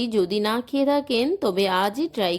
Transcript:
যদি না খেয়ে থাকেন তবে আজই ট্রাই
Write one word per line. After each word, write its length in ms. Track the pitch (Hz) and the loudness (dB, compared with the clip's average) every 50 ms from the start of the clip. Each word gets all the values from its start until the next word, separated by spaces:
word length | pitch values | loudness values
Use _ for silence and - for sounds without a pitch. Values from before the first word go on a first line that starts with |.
| 240 240 220 | -2 0 0
যদি 260 | 214 180 175 196 208 | 0 0 0 0 0
না 140 | 208 214 220 240 247 | 0 0 -2 -2 -4
খেয়ে 200 | - - 277 277 | -2 -2 0 2
থাকেন 400 | 277 285 285 277 285 254 226 240 285 370 392 | 2 2 0 0 0 0 0 0 0 -2 -2
তবে 240 | - 226 180 185 196 190 185 185 | -2 -2 0 2 2 2 2 2
আজই 260 | 190 208 208 254 320 330 | 0 0 0 -2 -4 -4
ট্রাই 280 | - 247 202 180 170 | -2 -2 -2 0 -2